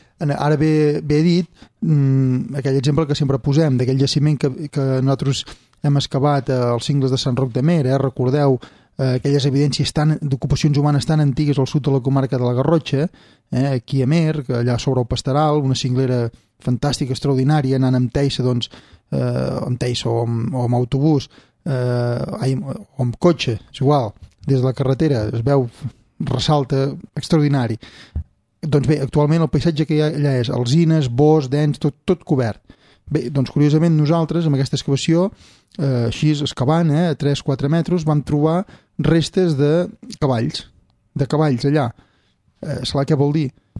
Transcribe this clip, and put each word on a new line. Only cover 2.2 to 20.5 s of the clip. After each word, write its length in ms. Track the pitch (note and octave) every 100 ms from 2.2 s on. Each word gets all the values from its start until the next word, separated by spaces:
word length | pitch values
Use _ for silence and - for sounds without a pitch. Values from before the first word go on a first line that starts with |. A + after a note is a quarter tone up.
| C3 B2+ - C#3+
aquell 200 | C3+ C3+
exemple 240 | C3 C#3+ D3+
que 80 |
sempre 240 | C#3+ C#3+ C#3
posem, 380 | C#3+ C#3 D#3 B2+
d'aquell 220 | B2 C3+
jaciment 380 | C#3 D#3 D3+ D3+
que, 100 | C#3+ C3 C#3+
que 140 | - C3+ C3
nosaltres 400 | C3 C3+ C3+ C3+ - - _ _
hem 160 | D3 C#3+
excavat, 500 | - C#3+ C#3+ C#3+ A#2
eh, 60 | B2+ A#2+
als 160 | A#2+ -
cingles 240 | C#3+ C3
de 60 | B2+
Sant 160 | C#3+ B2
Roc 140 | C3
de 80 | B2
Mer, 220 | D3 F3 B2+
eh? 120 | C3+
Recordeu, 560 | C3+ - B2+ C#3+ C#3+ B2+ - - _ -
eh, 220 | C3 B2+
aquelles 260 | C#3+ C#3+ C3+
evidències 460 | C3+ D3 C3+ D3
tan, 220 | - D3+ D3+
d'ocupacions 600 | D3 C3+ D3 C#3 D#3 D3
humanes 260 | D3 C#3+ A#2
tan 140 | D#3
antigues 380 | C#3+ B2+ D3 C#3
al 60 | B2+
sud 140 | D3+ C3+
de 60 |
la 60 | C3+
comarca 400 | B2+ C#3 C3 C3
de 80 | B2
la 80 | B2
Garrotxa, 480 | C3+ E3 - C3+ D#3+ - _ _ _
eh? 140 | B2 C3+
Aquí 340 | C3 - C3+
a 40 | B2+
Mer, 320 | E3 D#3 D3+
que 160 | B2 B2
allà 200 | A#2+ A#2+
sobre 240 | - C3
el 20 | A#2+
Pasteral, 560 | B2 - C3+ D3+ D3+
una 160 | C3+ B2+
cinglera 460 | C3 B2+ C3 B2 A#2 - _ _
fantàstica, 540 | - B2 C#3+ - C3
extraordinària, 640 | C3 D3 C3 C3 D#3 C3 C3+
anant 220 | C3 B2+
amb 80 | B2
teixa, 300 | C#3+ C#3+ -
doncs, 240 | B2+ A#2+ - - - - _
eh, 460 | C3+ B2 B2 C3 -
amb 160 | - B2
teixa 300 | B2 B2 A#2
o 140 | A#2
amb, 300 | A#2 A#2 A2+